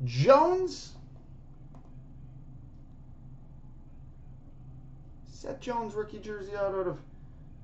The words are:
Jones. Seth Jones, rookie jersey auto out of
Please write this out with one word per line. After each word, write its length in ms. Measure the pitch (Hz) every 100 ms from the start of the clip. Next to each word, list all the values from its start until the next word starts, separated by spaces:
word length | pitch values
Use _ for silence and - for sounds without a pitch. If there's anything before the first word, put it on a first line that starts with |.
Jones. 880 | 127 123 175 277 330 370 359 - - - - - - - - - - - - - - - - - - - - - - - - - - - - - - - - - - - - - - - - - - - - - -
Seth 300 | - - -
Jones, 320 | 247 220 220
rookie 260 | 208 214 214
jersey 320 | 214 208 190
auto 300 | 202 196 190
out 60 | 180
of 120 | 143 - - - - - -